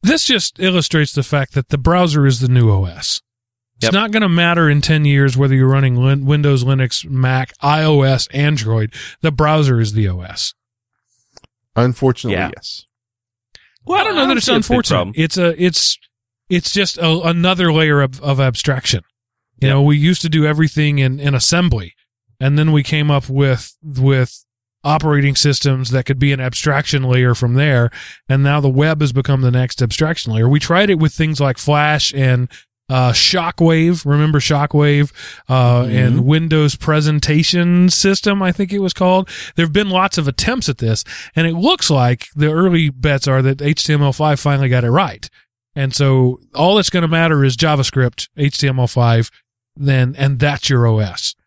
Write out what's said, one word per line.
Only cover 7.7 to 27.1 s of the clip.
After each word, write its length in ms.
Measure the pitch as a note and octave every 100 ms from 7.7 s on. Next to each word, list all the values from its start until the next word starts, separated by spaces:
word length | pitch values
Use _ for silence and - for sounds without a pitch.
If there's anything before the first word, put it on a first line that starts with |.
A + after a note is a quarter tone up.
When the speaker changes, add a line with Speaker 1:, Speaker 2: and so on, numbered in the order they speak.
| D#3
Speaker 1:
O 200 | D#3 D3
S, 240 | C3+ C3 -
Android. 640 | C3+ D3 D3 A2 A2+ A2 - - -
The 100 | E3
browser 480 | C3+ D3+ D#3 C#3+ A#2+
is 120 | A2
the 160 | G#2+ G2+
O 120 | F2+
S. 340 | F2+ F#2 - - _ _ _ _ _ _ _ - _ _ _ -
Speaker 3:
Unfortunately, 600 | B2 A#2+ C3+ B2 B2 F#2+
Speaker 2:
Yeah. 120 | D#2+ -
Speaker 3:
yes. 280 | - - _ _ _ _ _ _ _ - _ _
Speaker 1:
Well, 160 | - F#4
I 40 |
don't 100 | A4
know 60 | F4+
Speaker 2:
I 20 |
Speaker 1:
that 40 | C4+
Speaker 2:
don't 80 | C4
Speaker 1:
it's 80 | -
Speaker 2:
see 60 |
a 20 |
big 40 | A3
Speaker 1:
unfortunate. 380 | A3 B3 - F#2
Speaker 2:
problem. 180 | F2+ A#2
Speaker 1:
It's 220 | D#3+ F#3
a, 240 | F3 D#3+
it's, 340 | F3+ D#3+ - - _ _ _ _ _
it's 220 | F3+ -
just 280 | G3+ F#3+ -
a, 220 | E3 D#3+
another 500 | E3 E3+ F3+ F#3 F3
layer 280 | D#3 D#3 D3
of, 200 | C3+ C3
of 200 | D3 C3+
abstraction. 600 | C3 A#2 - C3+ - G#2 - _ _ _ _ _
You 80 | C3
Speaker 2:
Yep. 60 |
Speaker 1:
know, 80 | C3+
we 140 | C#3+ D3
used 260 | D#3 F3+
to 60 | E3
do 160 | D#3 D3+
everything 520 | D3+ D#3 - D3+ C#3+
in, 200 | C3 C3+
in 160 | C#3+
assembly, 600 | C3+ - E3+ F3+ A#2+ F#2 _ _ _ _ _
and 200 | C3+ C#3+
then 140 | D#3
we 100 | D3+
came 280 | C3+ D#3 D3
up 180 | C#3+ C3
with, 480 | C3+ C#3 B2+ - _
with 640 | D#3+ C3 C3 C3+ B2+ - _ _ _ _
operating 500 | C#3+ D3+ D#3 D3 C#3 C3
systems 540 | D3 C3+ C#3+ C3 B2+
that 140 | C3 B2+
could 120 | C3+
be 140 | C#3+
an 80 | C#3
abstraction 640 | B2+ A#2+ D3+ C#3+ D3 C#3+
layer 300 | C3